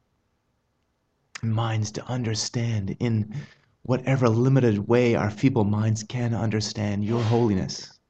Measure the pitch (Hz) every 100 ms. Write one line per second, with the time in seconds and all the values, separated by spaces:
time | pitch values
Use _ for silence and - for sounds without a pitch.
0 | _ _ _ _ _ _ _ _ _ _
1 | _ _ _ - 113 110 113 110 104 -
2 | - 127 113 110 - 120 117 110 98 -
3 | 120 110 104 143 - _ _ _ - 123
4 | 139 131 120 113 131 135 120 101 101 120
5 | 123 95 101 - 135 117 104 104 110 110
6 | - 123 120 110 110 107 110 - 104 101
7 | 104 120 110 117 117 95 95 - - _
8 | _